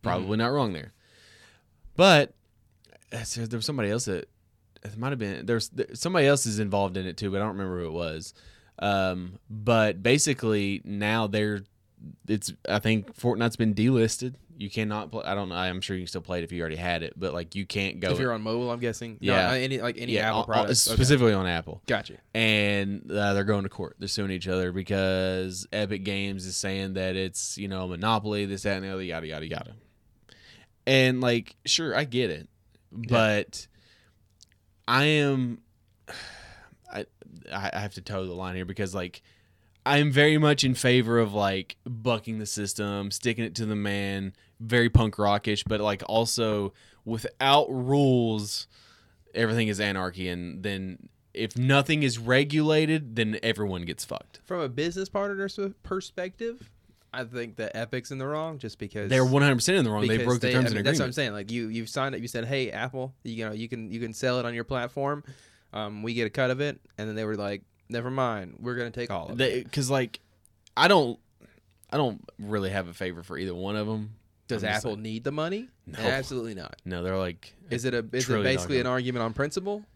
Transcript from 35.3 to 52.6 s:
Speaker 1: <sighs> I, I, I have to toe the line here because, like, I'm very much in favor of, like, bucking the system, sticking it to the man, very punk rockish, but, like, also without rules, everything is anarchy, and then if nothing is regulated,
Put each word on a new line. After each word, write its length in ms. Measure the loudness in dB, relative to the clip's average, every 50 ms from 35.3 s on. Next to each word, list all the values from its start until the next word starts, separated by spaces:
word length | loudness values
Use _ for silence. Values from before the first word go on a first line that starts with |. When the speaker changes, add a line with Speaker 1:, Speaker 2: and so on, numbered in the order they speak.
| 2 2 0 -2 -4 -8 _ _ _ _ _
Speaker 1:
<sighs> 240 | _ _ _ _ -18 -16 -14 -14 -16 -18 -18 -20 -20 -20 -20 -20 -20 -20 _ _ -14 -12
I, 140 | -12 -12 _ _ _ -20 -20 -20 -20 -16 -10 -8
I, 180 | -4 -4 -4 -4
I 60 | -4
have 140 | -6 -6 -8
to 60 | -10
toe 260 | -10 -6 -6 -6 -4
the 60 | -6 -6
line 220 | -6 -6 -6 -6
here 80 | -6 -6
because, 300 | -6 -4 -4 -4 -4 -4
like, 280 | -6 -6 -6 -10 -14 _ _ _ _ _ _ _ _ _ _ _ _ _
I'm 240 | 2 4 4 4 4 6
very 260 | 6 8 8 8 8
much 260 | 6 6 6 6 4
in 100 | 2 2
favor 440 | 2 4 6 6 6 6 6 6 4
of, 140 | 4 4 2
like, 440 | 2 2 2 2 0 -4 _ -14 _ _
bucking 520 | -10 -10 -4 0 0 0 0 -2 -6 -6 -6
the 80 | -6
system, 640 | -6 -4 -4 -4 -4 -2 -2 -2 -2 -2 -2 -4 -4
sticking 340 | -6 -4 -2 -2 -2 0 -4
it 100 | -4 -4
to 100 | -4 -4
the 100 | -2 -2
man, 580 | -2 -2 -2 -2 -2 -2 -4 -4 -4 -4 -6 -8 _ _ _ _ _
very 320 | -6 2 4 4 4 8
punk 280 | 8 6 6 6 2 2
rockish, 460 | 2 4 4 2 2 0 -2 -2 0
but, 160 | -2 -2 0
like, 220 | 2 0 0 -2 -4
also 640 | 0 2 2 2 2 0 0 0 2 2 0 0 -2 -6 _ -20 -20 _ _ _
without 600 | -6 -6 -4 -6 -8 -6 _ 4 6 6 6 6 4
rules, 960 | -2 -4 0 2 4 6 6 6 6 6 4 2 0 -2 -4 -6 -8 -8 -10 _ _ -20 -20 -20 -20 _ _ _ _ _ _ _ _
everything 340 | 0 0 2 2 2 2 0
is 120 | 0 0
anarchy, 480 | 0 0 0 -2 -4 -4 -4 -4 -4 -4
and 340 | -4 -4 -6 -10 -10 -8 -6
then 460 | -6 -6 -4 -6 -8 -10 -14 -16 -20 _ _ _ _ _
if 240 | -6 -6 -4 -2
nothing 460 | 0 2 4 6 4 4 4 2 2 2
is 160 | 0 0 -2
regulated, 960 | 0 4 4 4 4 4 2 2